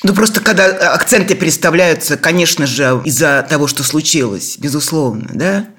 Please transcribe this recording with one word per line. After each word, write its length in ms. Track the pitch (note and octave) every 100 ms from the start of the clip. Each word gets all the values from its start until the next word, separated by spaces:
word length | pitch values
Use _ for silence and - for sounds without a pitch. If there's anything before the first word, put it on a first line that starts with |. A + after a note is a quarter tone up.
Ну, 100 | G3
просто 260 | G3+ A3 -
когда, 260 | A3 G3 F#3+
э, 60 |
акценты 640 | F#3+ E3+ D3 - A#3 G3
переставляются, 800 | F#3 D#3+ - F3 E3 F3 D3+ - C#3+
конечно 500 | D#3+ F3 E3 - C#3+
же, 340 | A#2+ C3 B2+
из-за 420 | - B2+ D#3 C#3 C3+
того, 180 | D3+ C#3+
что 160 | -
случилось, 720 | C3+ D3+ D#3 D#3+ A#2+ G2 - -
безусловно, 720 | C#3+ D3 - D#3+ C3 A2 -
да? 320 | - F3 G3 -